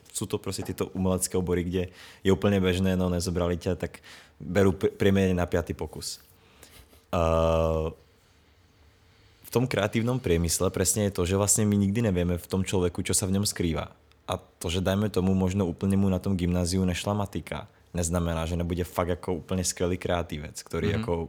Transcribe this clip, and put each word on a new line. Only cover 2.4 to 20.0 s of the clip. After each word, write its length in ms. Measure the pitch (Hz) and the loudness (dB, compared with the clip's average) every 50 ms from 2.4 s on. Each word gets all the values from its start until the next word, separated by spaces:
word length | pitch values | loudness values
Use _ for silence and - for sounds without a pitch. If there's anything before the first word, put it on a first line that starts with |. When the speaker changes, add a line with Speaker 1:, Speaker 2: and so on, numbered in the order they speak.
| - 101 101 98 | 4 2 2 4
Speaker 1:
běžné, 340 | 90 92 90 90 95 92 92 92 | 4 2 2 2 2 2 2 2
no, 120 | 92 90 | 2 0
nezobrali 480 | 90 87 85 95 85 90 87 87 87 82 | 0 0 -2 -2 -2 0 0 0 -2 -2
tě, 180 | - 95 90 | -2 -4 -4
tak 240 | 82 - 85 - - - - - - - - _ - | -4 -4 -8 -10 -12 -20 -20 -20 -20 -20 -20 _ -16
beru 320 | - - 90 101 98 98 | -12 -2 2 4 4 4
pr-, 180 | 85 - - - | 4 2 0 -2
priemerně 440 | - - 101 98 95 98 95 92 92 | 0 2 4 4 4 4 4 2 2
na 120 | 90 87 | 0 0
pátý 280 | - - 87 82 - 78 | 0 0 -2 -2 -2 -6
pokus. 460 | - 82 78 - 82 - - - - - - - _ _ _ _ - - - - - - _ - - _ _ - | -8 -10 -10 -10 -12 -12 -12 -12 -14 -16 -20 -20 _ _ _ _ -20 -20 -20 -20 -20 -20 _ -20 -20 _ _ 0
Eh, 800 | 90 82 82 82 82 82 80 82 80 82 80 80 80 78 80 80 - - _ _ _ _ _ _ _ _ _ _ _ _ _ _ _ _ _ _ _ _ _ _ _ _ _ _ _ - | 2 2 4 4 4 4 4 4 2 2 2 0 0 -2 -4 -6 -10 -16 _ _ _ _ _ _ _ _ _ _ _ _ _ _ _ _ _ _ _ _ _ _ _ _ _ _ _ -16
v 60 | - | -4
tom 160 | - 120 127 127 | 0 0 0 0
kreativním 520 | - 101 98 107 - 117 110 120 127 127 | 0 0 0 0 0 0 0 0 0 -2
průmysle 500 | - 87 85 82 85 82 - - 90 95 | 0 2 2 2 2 2 0 0 0 0
přesně 340 | - 92 92 - - 110 104 | 0 0 0 0 2 2 0
je 80 | 98 | 0
to, 140 | 95 - 87 | 0 0 0
že 120 | 85 98 98 | 2 2 2
vlastně 280 | 104 101 - - 107 | 2 2 2 2 4
my 120 | 104 104 101 | 4 4 4
nikdy 240 | 101 98 101 117 | 4 2 2 2
nevíme 360 | 120 107 92 87 87 87 87 85 | 0 2 2 2 2 2 0 -2
v 100 | - - | -4 -2
tom 160 | - 95 90 | -2 -2 0
člověku, 380 | - - 95 90 90 - - 92 | 0 0 2 2 0 0 -2 -2
co 100 | - 90 | -2 0
se 120 | - - | 0 0
v 60 | 95 | 0
něm 140 | 95 98 104 | 0 0 0
skrývá. 420 | 104 - - 92 85 80 73 - - - - _ _ _ _ _ - | -2 -2 -2 -2 -2 -2 -2 -4 -8 -12 -18 _ _ _ _ _ -8
A 100 | 92 90 | -8 -8
to, 320 | - - _ _ - 90 | -8 -12 _ _ -6 -4
že 120 | 82 95 | -2 0
dajme 280 | 92 95 95 98 107 104 | 2 2 2 2 2 2
tomu, 240 | - 95 90 95 95 | 2 2 2 4 4
možno 320 | 95 95 90 92 101 98 | 4 2 2 2 0 0
úplně 320 | 85 85 - - 98 98 98 | 0 -2 -2 0 2 2 4
mu 120 | 101 98 | 4 4
na 100 | 92 90 | 2 2
tom 180 | - 98 98 87 | 0 0 0 0
gymnáziu 480 | 90 87 87 90 90 80 92 95 92 | 0 2 2 2 0 0 2 2 2
nešla 280 | 92 90 - - 104 104 | 0 0 -2 -2 -2 -2
matika, 540 | 104 101 95 - 85 - - - 80 - - _ _ _ _ - | -2 -4 -4 -6 -8 -8 -8 -8 -10 -10 -12 _ _ _ _ -4
neznamená, 520 | 85 87 85 87 87 85 82 82 80 82 | -4 -2 0 0 0 0 0 -2 -2 -2
že 100 | 85 90 | -2 -2
nebude 280 | 85 85 82 85 82 90 | -2 -2 -2 -2 -2 -4
fakt 240 | - - - 90 85 | -2 -2 -2 -2 0
jako 260 | 90 87 - - 92 | -2 -4 -4 -4 -6
úplně 300 | 78 - - 95 92 90 | -6 -4 -4 -4 -2 -2
skvělý 340 | - - - 92 87 92 | -2 -2 -2 -2 -2 -2
kreativec, 640 | 87 | -2